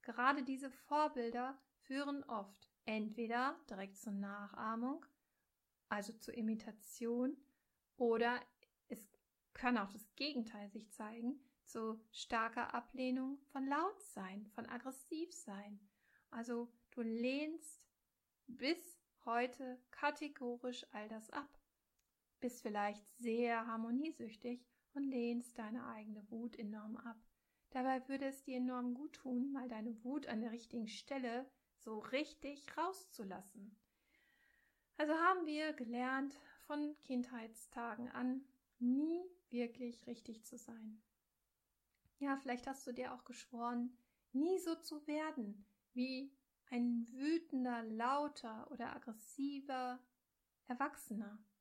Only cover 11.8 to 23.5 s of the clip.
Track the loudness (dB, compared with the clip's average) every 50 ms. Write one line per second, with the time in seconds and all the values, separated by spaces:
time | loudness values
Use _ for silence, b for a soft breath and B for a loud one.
11.8 | -2 -2 -4 -4 -8 _ -12 -12 -2 2 2 4 4 2 0 -2 -2 0 0 -2
12.8 | -4 -4 -4 -2 2 2 2 2 0 -2 -4 -6 -10 _ -4 -2 0 2 4 4
13.8 | 4 2 0 -4 -14 -12 -8 -8 -6 -6 -6 -8 -10 -8 -10 -10 -8 -6 -6 -6
14.8 | -6 -8 -10 -10 -10 -8 -4 -4 -4 -6 -6 -12 -8 -8 -8 -8 -8 -10 -12 -14
15.8 | b b b b b b b b b b -8 -6 -2 -2 -2 -2 -2 -4 -8 _
16.8 | _ _ -4 -2 0 0 2 4 4 4 4 4 0 0 -2 -4 -8 -12 -16 -18
17.8 | -20 _ _ _ _ _ _ _ _ _ _ _ _ -14 -8 0 2 2 2 2
18.8 | -2 -16 -20 _ _ _ _ _ -2 2 4 4 4 4 0 -6 -8 -8 -8 -10
19.8 | _ _ -6 2 2 2 2 2 -6 -6 -6 -4 -4 -4 -4 -2 -4 -4 -4 -4
20.8 | -8 _ -8 -8 -8 -6 -8 -10 -10 -6 -6 -6 -6 -6 -14 -20 _ _ _ _
21.8 | _ _ _ _ _ _ _ _ _ _ _ _ -2 -2 -2 -2 -4 0 2 4
22.8 | 4 2 2 -2 -12 -20 -14 -4 0 2 4 6 6 6